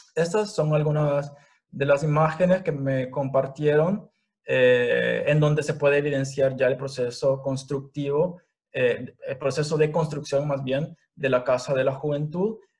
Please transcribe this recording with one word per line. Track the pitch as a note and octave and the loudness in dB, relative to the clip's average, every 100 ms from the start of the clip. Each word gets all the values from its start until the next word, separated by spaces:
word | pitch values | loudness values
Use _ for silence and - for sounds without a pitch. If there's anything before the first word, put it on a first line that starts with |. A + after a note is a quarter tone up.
| - - | -8 -4
Estas | E3+ G#3+ G#3 | 0 0 -2
son | - D3+ | 0 2
algunas | D3+ D3+ D3+ D3 C#3+ - - _ _ _ | 2 2 2 2 0 -2 -10 _ _ _
de | - C#3 | -4 2
las | C#3 | 2
imágenes | D#3+ D3 D#3 D3+ F3+ F#3 | 2 2 2 2 2 2
que | E3+ | 0
me | C#3+ C3+ C3 B2+ | -4 -2 -2 -2
compartieron, | D3 C3+ C3+ C3 - D3 D3+ E3 G#3+ - _ _ _ - | -4 -2 0 -2 0 2 4 2 0 -6 _ _ _ -2
eh, | C3 B2+ B2 A#2+ A#2+ A#2 A2+ - | 4 6 6 4 2 2 0 2
en | D3+ | 2
donde | D3+ D3+ | 4 2
se | D3 | -2
puede | D3 C#3+ C#3+ | 0 2 2
evidenciar | D3 C#3 C3+ - C3+ C3 | 2 -2 -2 0 0 2
ya | B2+ | 0
el | B2+ | 0
proceso | C3+ B2+ B2 A#2+ C#3 C3+ | -4 -4 -6 -2 0 0
constructivo, | C#3 C3+ - C#3 C#3 D3 C#3+ C#3+ F3+ F3 _ _ _ | -2 -6 -4 -8 -6 -6 -2 0 -2 -4 _ _ _
eh, | C3 B2 A#2 B2+ - - | -2 0 0 -6 -12 -10
el | C3+ | -6
proceso | C#3 C3+ D3+ D#3 | -4 -2 -2 0
de | D3+ | 2
construcción | E3 D#3 D3 - C#3 D3 | 0 -2 -4 -4 -2 -2
más | C#3 | -4
bien | C3 C3+ C3 - _ | -2 -4 -4 -10 _
de | - C3+ | -6 0
la | B2+ | 0
Casa | C3 B2+ - | 2 -2 0
de | B2+ | 0
la | C3 | 0
Juventud, | C3+ D3+ C#3+ D3+ F3 G#3 A3 - _ | -2 -4 -4 -4 -2 -4 -4 -14 _